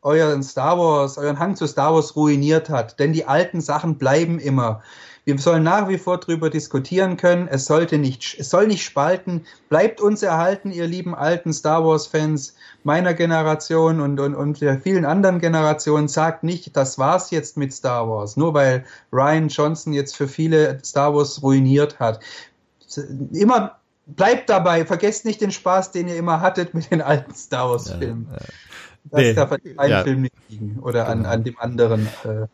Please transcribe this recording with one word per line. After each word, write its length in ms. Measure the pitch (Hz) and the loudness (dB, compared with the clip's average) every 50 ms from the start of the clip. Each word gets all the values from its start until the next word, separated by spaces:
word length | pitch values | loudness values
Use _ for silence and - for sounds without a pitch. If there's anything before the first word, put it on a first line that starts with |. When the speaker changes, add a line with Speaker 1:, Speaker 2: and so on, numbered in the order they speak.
| _ | _
Speaker 1:
euren 400 | 143 147 160 156 156 147 143 135 | 2 2 4 4 2 0 -2 -4
Star 360 | 131 - - 131 147 175 180 | -6 -6 -4 0 0 0 2
Wars, 380 | 175 165 156 147 139 139 135 | 2 2 2 2 0 -2 -4
euren 220 | - 143 147 147 139 | -4 -4 -4 -2 -2
Hang 180 | 170 185 196 | -2 -4 -2
zu 100 | - 170 | -4 -4
Star 280 | 147 - - 139 151 160 | -4 -2 0 0 2 2
Wars 220 | 160 147 151 - | 2 2 0 -2
ruiniert 520 | 151 151 151 147 139 139 147 156 160 156 - | 0 2 2 2 2 2 2 2 2 0 0
hat. 280 | 156 131 113 110 - - | -4 -4 -4 -4 -4 -2
Denn 140 | 143 147 160 | 0 0 0
die 120 | 160 156 | 0 0
alten 340 | - 135 151 185 180 - 175 | 0 2 0 0 0 -2 -8
Sachen 360 | 147 - 147 151 156 170 156 135 | -4 -2 -4 -2 -2 -2 -4 0
bleiben 400 | 135 131 135 151 170 165 170 165 | 0 2 2 2 2 0 -2 -4
immer. 440 | 135 143 135 135 123 117 110 110 - - - - - - - - _ | -2 0 0 2 2 0 -2 -4 -8 -20 -20 -20 -20 -20 -20 -12 _
Wir 140 | - 143 139 | -4 -2 0
sollen 240 | 139 165 170 160 156 | 2 2 4 4 4
nach 260 | 160 180 214 208 190 | 4 2 2 2 0
wie 100 | 190 175 | -2 -4
vor 200 | - - 180 175 | -2 -2 -2 -2
drüber 320 | - - 170 165 156 156 | -2 -4 -4 -2 -2 -2
diskutieren 680 | 156 156 147 - - 139 131 - 175 185 190 190 180 | -4 -4 -8 -4 -4 -6 -4 -2 0 0 0 0 -2
können. 300 | 175 - 180 175 175 180 170 | 0 2 2 4 4 0 -2
Es 180 | 135 139 131 | -4 -4 -2
sollte 300 | - 156 156 170 165 160 147 | 2 2 2 2 2 0 0
nicht, 380 | 147 131 131 - - - - - | 0 0 -2 -4 -10 -12 -10 -10
es 100 | 156 - | -10 0
soll 160 | - 180 202 | 2 4 4
nicht 160 | 220 214 170 - | 4 2 0 -4
spalten. 600 | - - - 143 156 180 185 185 - 175 165 - - - _ _ _ | -6 -2 -2 0 2 0 0 -2 -6 -6 -6 -8 -10 -20 _ _ _
Bleibt 320 | 147 156 190 226 220 - | 2 4 4 2 0 2
uns 200 | 208 208 214 202 - | 0 0 2 2 0
erhalten, 480 | 196 165 160 170 180 196 196 - 196 190 | 0 0 2 0 0 0 -2 -6 -10 -6
ihr 160 | 170 170 170 | -6 -6 -4
lieben 260 | 170 185 170 175 170 | -4 -6 -6 -8 -6
alten 380 | - 143 156 170 170 170 165 156 | -4 -2 0 -2 -2 -2 -6 -6
Star 320 | - - 156 156 165 165 | -2 0 0 0 2 4
Wars 220 | 160 160 156 151 - | 2 2 2 0 -2
Fans 480 | - 160 156 156 156 147 135 - _ _ - - - _ _ | -2 -2 0 0 -2 -2 -4 -8 _ _ -20 -20 -20 _ _
meiner 320 | 143 147 165 185 180 170 | 0 0 2 2 0 0
Generation 840 | 165 170 165 165 160 156 156 156 156 - - 165 160 160 160 160 160 | 0 0 0 2 2 2 0 0 -2 -2 -2 2 2 4 4 2 2
und, 180 | 147 139 143 139 | 0 -2 0 0
und, 160 | 139 143 143 | -2 -2 -2
und 260 | 135 139 147 151 143 | -4 -4 -4 -4 0
der 200 | - 147 135 135 | 0 0 0 0
vielen 240 | 135 185 196 185 165 | 0 0 0 2 2
anderen 340 | 139 160 196 196 190 180 175 | 2 2 4 4 4 2 2
Generationen. 680 | 170 165 165 160 156 151 151 151 - 156 151 151 151 147 | 0 0 2 2 2 2 0 0 0 0 2 2 2 0
Sagt 340 | 143 - 156 165 160 - - | 0 0 0 0 -2 -2 -4
nicht, 340 | 160 175 170 - - _ | -4 -4 -4 -8 -6 _
das 220 | - 135 135 - - | -2 -2 -2 -2 -2
war's 320 | 131 139 170 180 180 - | 0 2 2 2 0 -2
jetzt 260 | - 160 147 - - | -4 -4 -4 -6 -6
mit 160 | - 143 135 135 | -4 -4 -4 -6
Star 360 | - _ 135 123 120 117 113 | -6 _ -4 -2 -2 -2 -4
Wars. 260 | 110 107 104 104 104 | -4 -6 -6 -6 -2
Nur 160 | - 147 165 156 | 0 0 2 4
weil 300 | 147 139 135 127 127 127 - - - _ _ - | 4 4 4 2 0 -2 -8 -20 -20 _ _ 0
Rian 340 | 123 135 143 156 160 160 | 0 2 4 2 2 2
Johnson 460 | 151 - - 147 151 160 156 - 160 151 | 0 0 0 0 0 0 -4 -6 -4 -2
jetzt 240 | 143 139 139 - | -2 -4 -4 -4
für 100 | - 143 | -6 -6
viele 520 | 135 135 - 160 160 160 156 151 139 131 135 - | -6 -2 -2 -2 2 4 4 4 4 0 -4 -10
Star 300 | - - 143 139 147 147 | -6 -2 0 2 2 4
Wars 260 | 147 147 139 - - | 2 0 0 -2 -4
ruiniert 600 | 143 135 135 135 135 131 135 139 147 147 - - | 0 2 4 4 6 6 4 4 2 0 -2 -2
hat. 180 | 123 113 107 - - - - - - - _ _ _ _ _ _ _ _ - - 143 139 135 135 139 - 165 | -2 -2 -2 -4 -8 -20 -20 -20 -20 -20 _ _ _ _ _ _ _ _ -12 -12 -12 -10 -10 -10 -10 -8 -2
Immer 440 | 160 196 220 254 233 196 196 - _ _ _ _ _ _ | 2 4 4 4 4 2 -2 -8 _ _ _ _ _ _
bleibt 440 | - 147 - 190 214 240 - - - | -20 -4 0 2 2 2 2 2 2
dabei. 340 | 214 190 170 180 175 165 165 | 2 2 4 2 2 2 0
Vergesst 400 | 160 196 165 202 208 214 - - | 0 -2 0 0 0 -2 -2 -4
nicht 160 | 226 208 - | -6 -4 -2
den 120 | - 196 175 | -2 -4 -4
Spaß, 400 | - - 180 180 190 185 185 - | -4 -2 0 0 0 0 -2 -6
den 160 | 180 175 175 | -6 -6 -6
ihr 80 | 175 | -6
immer 240 | 165 170 175 160 160 | -4 -2 0 0 2
hattet 340 | 170 185 185 - 175 175 - | 2 0 0 0 -6 -4 -4
mit 160 | 165 160 - | -6 -4 0
den 100 | - 165 | -2 -2
alten 340 | 151 131 151 143 135 - - | 2 2 0 0 0 -6 -18
Star 360 | - - - - 127 127 127 | -20 -10 -8 -4 -4 -2 -2
Wars 180 | 123 117 113 113 | -2 -2 -4 -8
Speaker 2:
Ja, 100 | - 87 | -10 -8
Speaker 1:
Filmen. 280 | 85 120 113 113 113 - - | -6 -6 -6 -8 -10 -12 -14
Speaker 2:
ja. 60 | - - - - - - - - - - - - _ _ | -16 -16 -16 -20 -20 -20 -20 -20 -20 -20 -20 -20 _ _
Speaker 1:
Das 160 | - - - | -4 2 4
Speaker 2:
Nee, 120 | - - 113 | 4 4 4
Speaker 1:
darf 160 | 113 143 131 | 4 2 0
an 80 | 151 139 _ 127 135 - | 0 -6 _ -10 -6 0
einem 120 | 139 139 | 2 2
Speaker 2:
ja. 120 | 113 98 90 | 2 2 2
Speaker 1:
Film 180 | - 135 135 131 | 0 0 0 0
nicht 120 | 123 _ _ _ _ | -2 _ _ _ _
liegen 300 | 110 107 110 104 107 110 | -14 -12 -10 -10 -10 -8
oder 280 | - 131 117 120 113 - | -6 -4 -2 -2 -2 -2
an, 100 | 113 113 | -2 -2
Speaker 2:
Genau. 120 | 113 - | -2 -2
Speaker 1:
an 120 | 117 113 113 | -2 -2 -2
dem 140 | 123 117 - | -4 -6 -8
anderen, 480 | 117 120 123 117 120 113 113 107 107 107 110 - - | -8 -8 0 2 2 2 4 0 0 -2 -6 -10 -10
äh. 240 | 117 110 110 110 107 | -8 -6 -6 -6 -8